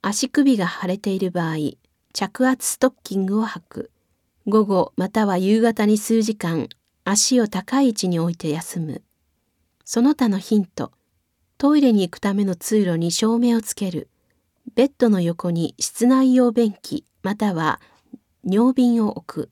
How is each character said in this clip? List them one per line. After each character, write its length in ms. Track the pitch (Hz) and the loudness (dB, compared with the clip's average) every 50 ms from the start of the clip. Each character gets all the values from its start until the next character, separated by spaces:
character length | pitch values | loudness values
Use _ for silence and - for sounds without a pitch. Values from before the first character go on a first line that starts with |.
足 280 | - 190 208 - - 254 | -4 -4 -4 -4 -4 -2
首 260 | - 294 277 277 262 | 0 2 4 4 2
が 120 | 208 180 | 2 0
腫 200 | 175 - - - | -4 -4 -6 -6
れ 100 | 175 185 | -6 -6
て 140 | 208 - 214 | -4 -4 -4
い 80 | 190 190 | -2 -2
る 100 | 196 185 | -4 -2
場 220 | 175 180 170 160 | -2 -2 -2 -2
合、 40 | 156 156 151 139 - _ _ _ _ _ _ _ _ | -2 -2 -4 -6 -6 _ _ _ _ _ _ _ _
着 340 | - 196 190 _ - 254 | -6 -6 -6 _ 0 0
圧 200 | 254 262 254 - | 0 0 0 -4
ス 100 | - - - | -8 -2 0
ト 100 | 262 262 | 0 0
ッ 40 | - _ _ | 0 _ _
キ 140 | - 190 | -6 -4
ン 80 | 196 190 | -2 -2
グ 140 | 190 202 214 | 0 0 -2
を 60 | 226 | -2
履 140 | 220 - 175 | -4 -6 -12
く。 320 | _ _ - - - - _ _ _ _ _ _ _ _ _ _ _ | _ _ -14 -14 -14 -14 _ _ _ _ _ _ _ _ _ _ _
午 180 | 208 196 214 208 | 0 2 2 2
後 280 | 208 196 185 170 - _ | 2 2 0 0 0 _
ま 120 | - 185 190 | -6 -6 -2
た 160 | _ 226 214 | _ 0 0
は 120 | 202 190 | 0 0
夕 240 | 180 185 190 214 226 | 0 2 2 2 2
方 240 | 226 233 220 220 214 | 2 0 0 0 2
に 120 | 208 214 | 2 2
数 240 | 214 - - 226 226 | 0 0 0 0 0
時 140 | 220 226 214 | 0 -2 -4
間、 340 | - - 170 165 160 - - - _ _ _ _ _ _ | -6 -6 -4 -4 -4 -6 -6 -10 _ _ _ _ _ _
足 360 | 180 202 208 - - 262 247 | -2 0 0 0 2 2 2
を 80 | 226 | 0
高 340 | 208 - 185 185 - - 269 | 0 -2 -6 -6 -2 0 2
い 80 | 277 254 | 2 2
位 20 | |
置 160 | 214 - - | 0 0 -2
に 120 | 185 175 165 | -2 -2 0
置 120 | 165 175 | -2 -2
い 40 | 165 | -4
て 140 | - - 156 | -4 -6 -6
休 300 | 147 170 170 - - 175 | -4 -4 -6 -8 -8 -8
む。 240 | 165 151 131 - _ _ _ _ _ _ _ _ _ _ _ _ _ _ _ _ _ | -8 -8 -10 -12 _ _ _ _ _ _ _ _ _ _ _ _ _ _ _ _ _
そ 160 | - - 226 | -6 -2 2
の 140 | 240 277 302 | 2 2 2
他 140 | - 254 226 | 2 0 0
の 100 | 196 196 | 0 -2
ヒ 200 | - - 220 214 | -2 0 0 0
ン 60 | 196 | 0
ト。 260 | - _ - 131 - _ _ _ _ _ _ _ _ _ _ _ _ _ _ | 0 _ -10 -10 -10 _ _ _ _ _ _ _ _ _ _ _ _ _ _
ト 160 | - 277 302 | 0 2 4
イ 60 | 302 | 4
レ 100 | 277 254 | 4 4
に 100 | 226 202 | 4 4
行 100 | 190 175 | 2 -2
く 80 | - - | -6 -6
た 140 | - 202 196 | -6 -4 -2
め 120 | 202 208 | 0 -2
の 100 | 196 180 | -2 -4
通 280 | 170 - - 220 214 202 | -6 -4 0 0 2 2
路 140 | 180 170 | 2 0
に 140 | 165 165 175 | 0 -2 -2
照 260 | 170 - 220 220 226 | -2 0 0 0 0
明 200 | 233 240 240 233 | 2 2 2 2
を 40 | 226 | 0
つ 140 | 220 - - | -2 -6 -8
け 160 | - 208 185 | -6 -6 -6
る。 160 | 170 156 - _ _ _ _ _ _ _ _ _ _ _ _ - _ | -6 -8 -10 _ _ _ _ _ _ _ _ _ _ _ _ -6 _
ベ 120 | - 254 | 2 2
ッ 60 | 277 _ | 2 _
ド 120 | _ 254 233 | _ 2 2
の 120 | 208 190 | 4 2
横 300 | 175 170 170 170 - 175 | 2 -2 -2 -4 -4 -4
に 240 | 170 165 165 - - | -2 -2 -2 -4 -4
室 300 | - - - - - 226 | -6 -8 -8 -4 0 2
内 260 | 247 262 262 262 262 254 | 4 4 4 4 4 4
用 180 | 254 247 240 | 4 4 4
便 200 | 226 240 233 220 | 2 2 0 0
器、 320 | 196 _ - - - - _ _ _ _ | -2 _ -12 -10 -10 -10 _ _ _ _
ま 140 | - 190 208 | -6 -6 -4
た 180 | 208 220 208 185 | -2 -2 -2 -2
は 280 | 160 160 156 - - - _ _ _ _ _ - - _ _ _ _ _ | -2 -2 -2 -4 -4 -8 _ _ _ _ _ -20 -20 _ _ _ _ _
尿 300 | - 190 208 240 254 262 | -2 0 2 2 2 4
瓶 320 | 262 247 240 233 233 220 | 4 2 2 2 2 0
を 60 | 208 - | -2 -4
置 40 | - - | -6 -14
く。 240 | - - 165 - - | -12 -10 -10 -10 -10